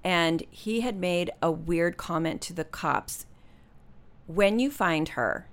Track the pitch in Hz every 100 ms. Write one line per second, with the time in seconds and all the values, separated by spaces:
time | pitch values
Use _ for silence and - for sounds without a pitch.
0 | 185 175 165 165 - - 214 226 247 196
1 | 180 175 175 - 170 160 160 170 170 175
2 | - 165 165 - - 175 156 - 160 135
3 | - - - - - - - - - -
4 | - - - 165 202 220 269 285 185 160
5 | 160 - 113 - -